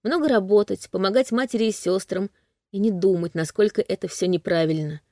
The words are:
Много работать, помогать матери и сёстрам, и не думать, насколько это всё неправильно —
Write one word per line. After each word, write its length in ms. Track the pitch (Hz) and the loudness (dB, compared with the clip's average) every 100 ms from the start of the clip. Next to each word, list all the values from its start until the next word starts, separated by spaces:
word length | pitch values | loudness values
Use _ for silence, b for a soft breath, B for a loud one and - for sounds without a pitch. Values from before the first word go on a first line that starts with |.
Много 240 | 220 339 302 | -2 0 2
работать, 600 | 233 190 208 208 190 - | 2 4 2 2 -6 -6
помогать 420 | 185 190 233 262 | -2 2 2 2
матери 340 | 226 262 220 220 | -2 -2 0 0
и 60 | |
сёстрам, 600 | 208 175 185 - 185 202 _ _ _ _ | -2 -2 -2 -2 -6 -6 _ _ _ _
и 80 | 196 | -2
не 100 | 220 | -2
думать, 440 | 185 190 180 170 170 | 2 2 2 -2 -4
насколько 460 | 160 - 208 - | -4 0 0 0
это 260 | - 190 180 | -2 -4 -6
всё 180 | - 180 | -4 0
неправильно — 760 | 175 - 170 160 160 151 151 _ | 0 0 0 0 0 -4 -8 _